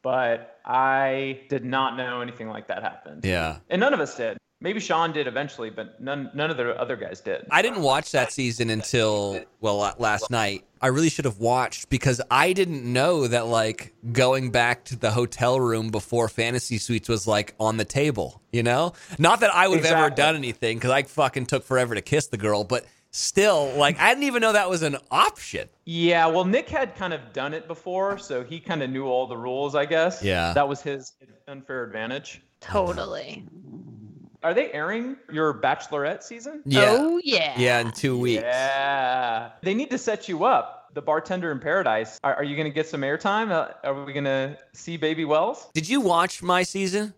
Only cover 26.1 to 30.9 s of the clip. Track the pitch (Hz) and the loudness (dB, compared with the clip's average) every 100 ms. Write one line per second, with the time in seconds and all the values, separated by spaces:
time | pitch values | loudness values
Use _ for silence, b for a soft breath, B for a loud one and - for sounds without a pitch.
26.1 | 170 165 165 185 240 - 311 254 - 185 | 4 4 2 2 0 0 -4 -4 -4 -6
27.1 | 156 117 131 139 160 160 165 185 185 196 | -6 -8 -8 -6 -8 -12 -12 -6 -2 -2
28.1 | 196 - 127 123 165 - 165 131 131 135 | -4 -6 -8 -6 -12 -6 -4 -2 -4 -2
29.1 | 127 127 120 123 131 143 143 147 160 170 | -2 -2 -6 -6 -4 0 0 2 2 2
30.1 | 180 101 90 85 110 139 139 147 | 0 -2 0 2 2 2 -2 -6